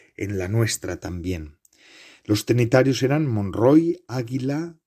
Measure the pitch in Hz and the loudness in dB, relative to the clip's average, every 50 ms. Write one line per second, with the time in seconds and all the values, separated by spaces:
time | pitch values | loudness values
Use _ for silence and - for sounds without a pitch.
0 | _ _ _ - 101 98 101 95 90 90 107 113 113 101 - - - 92 90 - | _ _ _ -10 -8 -6 -4 -4 -4 -2 0 0 0 0 -2 -4 -8 -8 -8 -8
1 | - 87 87 87 82 92 92 80 76 73 - _ _ _ _ _ _ - - - | -10 -10 -10 -8 -6 -6 -6 -6 -8 -12 -18 _ _ _ _ _ _ -20 -20 -20
2 | - - - _ _ - 107 107 - - 120 123 120 113 135 131 131 135 131 - | -20 -20 -20 _ _ -2 -2 0 0 0 2 2 2 4 4 4 4 4 2 0
3 | 139 127 143 156 156 135 113 104 98 95 92 98 110 131 151 160 165 170 180 - | 0 0 2 0 0 0 0 -2 -2 -2 0 2 4 6 6 6 4 2 -2 -6
4 | _ - 123 131 117 113 127 127 127 135 143 156 170 175 165 _ _ | _ -10 -8 -8 -6 -6 -6 -6 -4 -4 -4 -6 -6 -10 -12 _ _